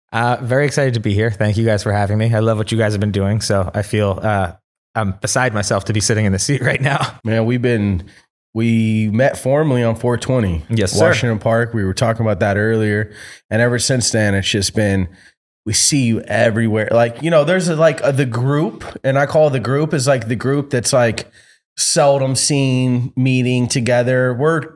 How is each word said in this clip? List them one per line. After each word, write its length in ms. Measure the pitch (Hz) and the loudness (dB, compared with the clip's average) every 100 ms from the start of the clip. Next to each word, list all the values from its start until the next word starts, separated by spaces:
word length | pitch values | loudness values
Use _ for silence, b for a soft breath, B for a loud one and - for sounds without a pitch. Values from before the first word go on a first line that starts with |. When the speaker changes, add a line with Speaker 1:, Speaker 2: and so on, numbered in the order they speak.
| _ | _
Speaker 1:
Uh, 260 | 110 120 123 | -2 -2 -2
very 240 | 120 127 147 | -2 0 0
excited 300 | - 135 120 | 0 0 0
to 40 | |
be 140 | 107 | 0
here. 160 | 101 113 | 0 0
Thank 260 | 104 107 104 | 0 0 2
you 100 | 113 | 2
guys 180 | 104 | 0
for 80 | 107 | 0
having 260 | 101 101 107 | -2 0 0
me. 160 | 113 | 0
I 60 | 113 | 2
love 180 | 113 107 | 2 0
what 140 | 110 | -2
you 80 | 113 | 0
guys 140 | 107 | 0
have 60 | 104 | 0
been 120 | 104 | -2
doing. 300 | 101 98 107 | 0 0 -2
So 280 | - 101 92 - | 0 -2 0 -4
I 80 | |
feel, 360 | 101 107 101 92 | -2 0 0 0
uh, 300 | 107 101 92 - _ _ _ 117 | -2 -2 -2 -6 _ _ _ -4
I'm 160 | 104 92 | -4 -4
beside 320 | 107 131 127 | -2 0 0
myself 320 | 107 101 107 - | 0 0 -2 0
to 80 | |
be 60 | 107 | -2
sitting 260 | 98 107 107 | 0 2 2
in 60 | |
the 80 | 95 | 0
seat 220 | - 143 | 0 -2
<laughs> 20 | |
right 180 | 131 135 | 0 0
now. 380 | 135 143 139 - | 0 -2 -4 -6
Speaker 2:
Man, 220 | 107 113 113 | -4 0 0
we've 160 | 123 | 0
been, 480 | 123 117 101 92 - B B _ _ 110 | 0 0 0 -2 -4 B B _ _ -4
we 540 | 117 113 110 110 107 | 0 2 2 0 0
met 280 | 107 135 - | 2 0 0
formally 460 | - 139 156 123 | 0 0 2 2
on 120 | 117 113 | 0 0
four 220 | 123 120 | -2 -2
twenty. 460 | - 131 101 82 - | 0 0 0 -2 -2
Speaker 1:
Yes, 260 | 117 95 | -2 0
sir. 120 | - 165 | 2 2
Speaker 2:
Washington 280 | 143 123 110 | 2 0 -2
Park. 380 | 117 113 117 113 | 0 0 0 -2
We 80 | |
were 100 | 95 | -4
talking 320 | 92 117 113 110 | 0 0 0 -2
about 140 | 98 | 0
that 180 | 104 98 | 0 0
earlier. 560 | 107 113 107 104 104 B B B _ | 0 0 0 -2 -4 B B B _
And 100 | 110 | 0
ever 160 | 120 120 | 0 0
since 320 | - 131 110 | 0 0 0
then, 220 | 113 107 | 0 0
it's 160 | 98 92 | 0 0
just 240 | 104 95 - | -2 -2 0
been, 340 | 104 98 90 B B B _ _ - | 0 0 -2 B B B _ _ -6
we 60 | |
see 320 | 107 - 143 | -2 0 2
you 160 | 120 113 | 2 0
everywhere. 680 | - 110 117 107 113 107 107 | -2 0 2 2 0 0 2
Like, 300 | 117 117 117 | 2 2 0
you 100 | 156 | 0
know, 140 | 165 147 | 2 2
there's 240 | 185 170 | 0 0
a, 80 | 156 | 2
like, 240 | 160 143 | 2 2
a, 80 | - | 0
the 140 | 139 139 | 0 0
group, 580 | 117 131 143 190 - - - 131 | -2 0 0 -2 -6 -14 -6 -2
and 120 | 135 | 0
I 80 | 143 | 2
call 240 | 160 156 | 2 2
the 120 | 135 | 2
group 320 | 107 135 156 | 0 0 0
is, 120 | 156 127 | 0 2
like, 220 | 135 110 | 0 0
the 80 | 117 | -4
group 360 | 127 143 143 | 0 -2 0
that's, 200 | 123 - | -2 0
like, 400 | 131 117 104 - b b b _ - | 2 2 0 -8 b b b _ -6
seldom 580 | - - 143 139 135 127 | -2 2 4 4 0 -2
seen 800 | - 143 135 127 127 123 123 - | 0 0 2 2 2 0 -2 0
meeting 540 | 131 127 123 127 120 | 0 2 2 0 0
together. 640 | 139 120 123 123 127 127 | -2 0 0 2 0 0
We're 400 | 120 151 165 127 | 0 0 -2 -4